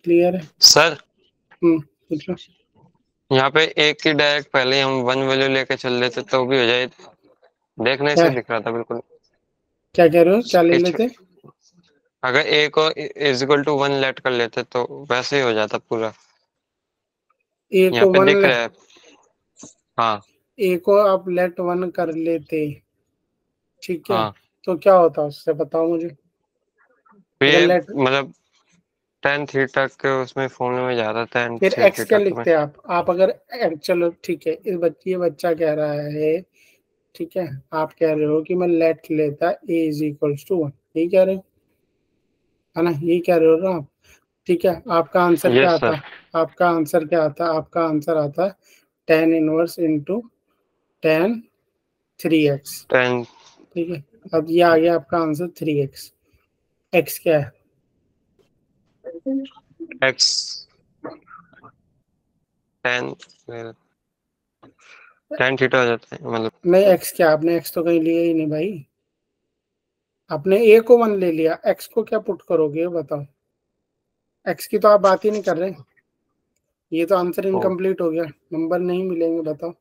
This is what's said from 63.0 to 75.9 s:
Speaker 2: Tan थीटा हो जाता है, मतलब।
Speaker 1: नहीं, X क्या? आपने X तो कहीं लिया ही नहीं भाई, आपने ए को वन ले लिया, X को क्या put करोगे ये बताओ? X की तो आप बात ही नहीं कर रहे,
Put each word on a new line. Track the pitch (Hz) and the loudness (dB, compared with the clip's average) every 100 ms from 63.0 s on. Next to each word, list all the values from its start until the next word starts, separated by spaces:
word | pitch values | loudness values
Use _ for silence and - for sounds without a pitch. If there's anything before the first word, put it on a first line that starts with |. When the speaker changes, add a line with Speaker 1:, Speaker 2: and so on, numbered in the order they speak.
| 135 139 - _ - 117 113 113 _ _ _ _ _ _ _ _ - _ _ - - _ _ - | -6 -12 -20 _ -18 -16 -16 -18 _ _ _ _ _ _ _ _ -20 _ _ -20 -20 _ _ -4
Speaker 2:
Tan | 127 131 | -2 0
थीटा | 131 131 | 0 2
हो | 120 | 0
जाता | 113 _ - | -2 _ -16
है, | 131 | -8
मतलब। | 117 110 _ 180 | -6 -6 _ 2
Speaker 1:
नहीं, | 185 | 4
X | 202 180 - | 4 2 0
क्या? | - 165 | 0 2
आपने | 151 165 170 | 2 0 -2
X | 160 | -4
तो | - | -4
कहीं | 165 170 | 0 0
लिया | 160 165 | 0 0
ही | 170 | 0
नहीं | 160 156 | -2 -2
भाई, | 151 185 180 139 _ _ _ _ _ _ _ _ _ _ _ _ _ _ | -4 -6 -8 -16 _ _ _ _ _ _ _ _ _ _ _ _ _ _
आपने | 156 175 196 226 | -4 0 4 8
ए | 220 | 8
को | 226 240 | 8 4
वन | 226 202 | 6 0
ले | 180 | -2
लिया, | 160 160 170 220 | 0 0 0 -2
X | - - | -2 -4
को | - | -6
क्या | 214 220 | -4 -4
put | 196 175 | -4 -10
करोगे | _ 170 156 147 | _ -2 0 -2
ये | 175 | -6
बताओ? | 170 147 147 143 _ _ _ _ _ _ _ _ _ _ _ - | -6 -6 -10 -10 _ _ _ _ _ _ _ _ _ _ _ -8
X | 175 - | -8 -6
की | 208 | 2
तो | 208 | 4
आप | 208 | 6
बात | 190 185 | 4 2
ही | 214 | 0
नहीं | 208 | -2
कर | 185 160 | -4 -4
रहे, | 190 151 - | -4 -8 -20